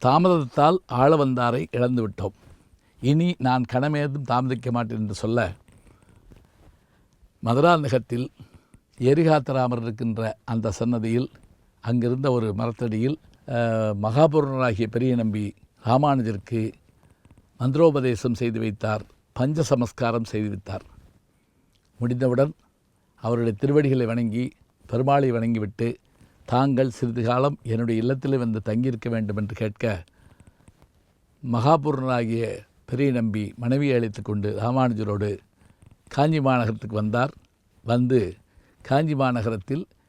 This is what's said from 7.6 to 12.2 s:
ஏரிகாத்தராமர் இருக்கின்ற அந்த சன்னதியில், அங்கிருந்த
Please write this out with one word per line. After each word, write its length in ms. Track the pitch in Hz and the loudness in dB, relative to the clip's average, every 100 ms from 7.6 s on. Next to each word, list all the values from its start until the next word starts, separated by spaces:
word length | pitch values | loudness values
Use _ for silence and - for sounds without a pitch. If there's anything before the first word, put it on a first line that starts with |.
| 165 170 143 127 113 120 131 - - - _ - _ - | 4 4 2 -2 -2 -4 -6 -10 -20 -20 _ -20 _ -2
ஏரிகாத்தராமர் 840 | 123 147 160 151 131 131 123 120 | 2 4 4 4 2 0 0 -2
இருக்கின்ற 540 | 113 107 117 110 110 - | -6 -6 -4 -2 -4 -6
அந்த 260 | - 117 113 | -4 -2 -2
சன்னதியில், 600 | 101 117 120 110 117 135 - - _ _ _ | -2 -2 -2 0 -2 -2 -8 -20 _ _ _
அங்கிருந்த 500 | 117 120 117 127 | -2 0 0 0